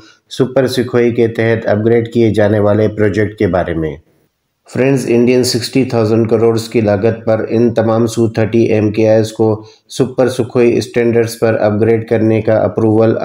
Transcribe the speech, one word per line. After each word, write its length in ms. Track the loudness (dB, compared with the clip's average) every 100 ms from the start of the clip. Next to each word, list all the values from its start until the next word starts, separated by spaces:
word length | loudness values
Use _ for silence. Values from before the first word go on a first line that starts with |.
| -14 _ _
सुपर 360 | -4 -2 0 0
सुखोई 440 | -2 -2 0 0
के 160 | 0 0
तहत 360 | 0 -2 0 0
अपग्रेड 460 | 0 2 0 0
किए 180 | 0 2
जाने 280 | 2 2 2
वाले 280 | 2 2 0
प्रोजेक्ट 440 | 0 0 0 -2 -2
के 80 | -2
बारे 240 | 0 -2
में। 260 | -4 -6 -8 _ _ _ _ _ _ _
फ्रेंड्स, 380 | -2 0 0 0
इंडियन 360 | 2 2 2
सिक्सटी 420 | 0 -4 -4 -2 -2
थाउजेंड 420 | 0 0 0 0
करोड़ 280 | 2 2 0 -2
की 120 | -2
लागत 400 | 0 0 0 -2 -2
पर 180 | -2 -2
इन 180 | 0 0
तमाम 320 | 0 0 0 0
सू 200 | 0 -2 0
थर्टी 280 | 0 2 2
एम 180 | 2 0
के 120 | 0 2
एस 200 | 2 0
को 200 | 0 0 -2 -6 -20 _
सुपर 400 | -4 -2 0 -2
सुखोई 500 | -2 -2 0 2 0
स्टैंडर्ड्स 540 | -2 -2 0 0 -2 -2
पर 220 | -2 0
अपग्रेड 460 | 0 0 2 0 0
करने 320 | 0 2 0
का 160 | 0 0
अप्रूवल 520 | 0 0 0 2 2 2